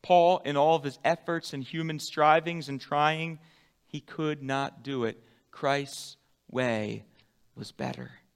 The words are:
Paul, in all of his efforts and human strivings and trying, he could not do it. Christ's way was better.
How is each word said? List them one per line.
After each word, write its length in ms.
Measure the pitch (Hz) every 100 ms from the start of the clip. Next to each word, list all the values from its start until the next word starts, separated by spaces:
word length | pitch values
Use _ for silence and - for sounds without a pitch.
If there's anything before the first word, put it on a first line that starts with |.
Paul, 400 | - 180 170 185
in 120 | - 143
all 180 | 151
of 80 | 160
his 160 | 139 127
efforts 480 | - 165 - 165 -
and 100 | 139
human 380 | 127 165 160 151
strivings 680 | - - 151 160 165 170 139
and 120 | 139
trying, 580 | - 147 151 156 165 156 _ _ _ _ _
he 140 | 151
could 420 | - - 156 147
not 400 | 135 135 139 -
do 220 | 120 135
it. 180 | 117 117 _ _ _
Christ's 640 | - 143 139 139 - - - _ _ _
way 540 | 127 127 110 107 107 - _ _ _ _
was 160 | - 135
better. 400 | - 131 120 123 123 _